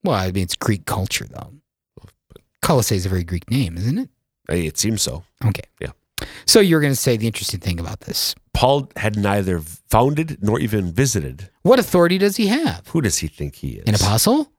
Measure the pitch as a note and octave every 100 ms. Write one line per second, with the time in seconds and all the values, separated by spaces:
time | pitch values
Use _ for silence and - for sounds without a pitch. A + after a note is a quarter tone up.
0 | F#3+ A2 F#2 F#2+ F2+ - - G2+ - -
1 | G2 - - B1+ B1+ C#3 _ _ _ -
2 | - _ _ - _ _ - C#3+ - G2+
3 | F#2 F#2 E2+ F2 - B2+ G#2+ E2+ A2 F3+
4 | C4+ _ _ _ - F2 D#2+ - G#2 A2
5 | - C#2+ - _ A2+ - - _ - -
6 | _ - - - - A3+ G3 D#3+ D3 C3
7 | - A2+ A2+ G#2+ G#2+ F#2+ F#2 F2 E2 G#2
8 | - - - - _ - B2+ C#3 C3+ -
9 | A2 G#2+ G2+ G2+ F#2+ F2 D#2 - _ G#2+
10 | C3 D3+ D#3+ - G#2 A#2 A2+ G#2 F2+ E2+
11 | C3+ G2+ C#2 C2 F#2+ _ F3+ B3+ G#3+ F#3
12 | E3+ F#3 G3+ G3 G3+ B3+ D#4+ E2+ - E3
13 | A#2 - D#2 - C#2+ - C#2 G#1 A2 G#2
14 | G2 A2+ G3+ C#4 D4